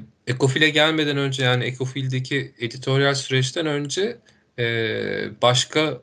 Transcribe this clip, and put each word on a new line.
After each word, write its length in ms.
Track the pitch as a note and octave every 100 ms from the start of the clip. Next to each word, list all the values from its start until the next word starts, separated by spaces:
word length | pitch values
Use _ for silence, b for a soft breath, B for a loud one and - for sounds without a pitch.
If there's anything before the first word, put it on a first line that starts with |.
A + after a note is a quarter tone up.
| - _ -
Ekofil'e 420 | B2+ C3+ D3+ D#3
gelmeden 480 | D3 D#3 D#3 D3 C#3
önce 260 | C#3 C3+
yani 200 | B2+ B2
Ekofil'deki 880 | A#2 B2+ C3 C#3 C3 C3 B2+ C#3 - -
editoryal 540 | A#2+ - C#3 C3+ C#3
süreçten 520 | C3+ - C3 C3 F3 D#3
önce, 520 | C#3+ C#3+ F3+ G#3+ A#3 b b b -
e, 60 | A#2 A2+ A2 A2 G#2 G2 G#2 -
başka 600 | A#2 B2+ - D#3 D#3 B2+